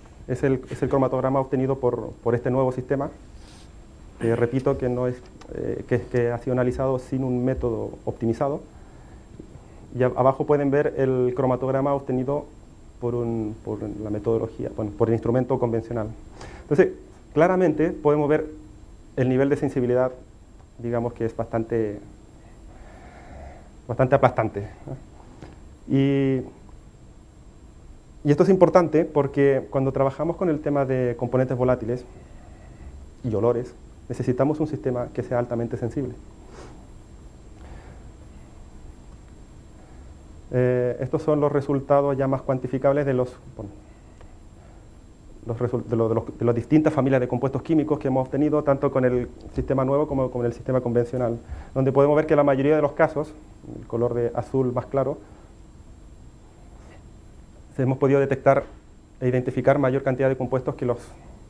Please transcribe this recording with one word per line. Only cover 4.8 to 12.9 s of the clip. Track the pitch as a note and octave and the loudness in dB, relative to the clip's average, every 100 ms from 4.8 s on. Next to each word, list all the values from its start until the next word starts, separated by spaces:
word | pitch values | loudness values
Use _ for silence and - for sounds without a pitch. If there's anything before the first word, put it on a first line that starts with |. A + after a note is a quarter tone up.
| B2 | -2
no | B2 B2+ | -2 -2
es, | B2 - - - | -4 -12 -20 -12
eh, | - - - B2 | -8 -6 -6 -2
que, | A#2+ | -2
que | - B2 A#2+ | 0 0 0
ha | A#2 | -2
sido | C3+ | -2
analizado | B2+ B2 B2 C3+ C3 | 0 2 0 0 -2
sin | - C3 | -2 -4
un | C3 B2 B2+ | -2 0 0
método | B2+ B2 G#2+ G#2 - - | 0 -2 -4 -6 -8 -8
optimizado. | - A2+ A2 C#3 D#3 - - - - - - - - - - - - - A#2+ | -2 -2 0 -2 -4 -10 -20 -20 -20 -20 -20 -20 -20 -20 -20 -20 -20 -10 0
Y | |
a-, | B2+ | 0
abajo | - C3 C#3 D3+ | 4 2 2 2
pueden | D3 C#3 | 2 2
ver | C#3+ D3+ - | 2 0 0
el | C3+ B2+ B2 B2+ | 0 2 0 0
cromatograma | C3 B2 C3 C3+ C#3+ | 0 0 0 0 0
obtenido | C#3 C3+ B2+ B2+ D3 - - - - - | -2 -2 -4 -2 -4 -6 -18 -20 -20 -20